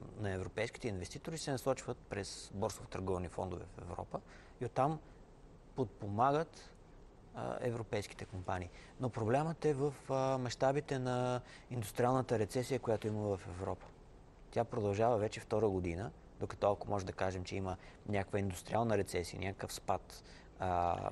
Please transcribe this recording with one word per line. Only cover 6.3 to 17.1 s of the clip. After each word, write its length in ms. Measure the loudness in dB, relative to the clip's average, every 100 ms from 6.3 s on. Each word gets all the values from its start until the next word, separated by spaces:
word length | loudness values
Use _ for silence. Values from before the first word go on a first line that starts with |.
| 4 0 -8 -18 -20 -20 -20 -20 -20 -16
а, 240 | -8 -4 -2
европейските 640 | 0 -2 -2 -2 -2 -8
компании. 460 | -8 -6 -2 -2 -2 -10 -16 -4
Но 100 | -2
проблемът 540 | 0 4 4 4 2
е 100 | 2
в, 200 | 4 2 -2 0
а, 280 | 2 4 2
мащабите 600 | 0 4 4 4 2 0
на 420 | 2 2 2 2 -2 -14 -8
индустриалната 680 | -4 -2 4 6 6 4 2
рецесия, 420 | 2 0 0 0
която 260 | 2 2 2
има 300 | 0 2 0
в 40 | -2
Европа. 380 | -6 -4 -4 -8 -18 -20 -20 -20 -20 -6
Тя 140 | -2
продължава 540 | 0 2 2 4 6 6
вече 220 | 2 -2
втора 280 | -2 2 4
година, 420 | 4 0 -2 -4 -10 -16 -6
докато 320 | -6 2 2
ако 180 | 2 0
може 160 | -2
да 60 | -2